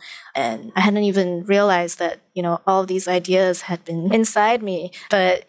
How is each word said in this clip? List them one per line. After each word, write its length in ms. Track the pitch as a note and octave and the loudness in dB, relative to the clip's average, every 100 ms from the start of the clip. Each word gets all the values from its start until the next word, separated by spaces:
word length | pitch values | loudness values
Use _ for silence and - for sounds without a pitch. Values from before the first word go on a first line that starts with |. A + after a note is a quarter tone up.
| - - - | -12 -20 -12
And 380 | - A#2+ A2+ A3+ F#3 | -6 -4 -6 -6 0
I 60 | |
hadn't 220 | G3+ G#3 | 2 2
even 400 | G#3 F#3+ F3+ F3 | 2 0 0 -2
realized 560 | G3 G3+ G3+ F3+ F3 - | 0 2 4 2 0 -4
that, 200 | E3+ - _ | -4 -6 _
you 80 | F#3 | -6
know, 200 | F3 E3+ - | -2 -2 0
all 200 | F#3+ F#3 | 0 0
these 220 | F#3 F3+ | -4 0
ideas 560 | F3+ F3+ F#3 F#3 F3 | -2 2 2 2 0
had 200 | - F3 | -4 -8
been 300 | - E3 F3 | -6 -4 0
inside 500 | A3 A3 G#3+ G#3+ A#3 | 2 2 2 2 2
me. 280 | G#3 F3+ F3+ - - | -2 -6 -8 -12 -2
But 340 | G3+ F#3 F3+ | 2 2 0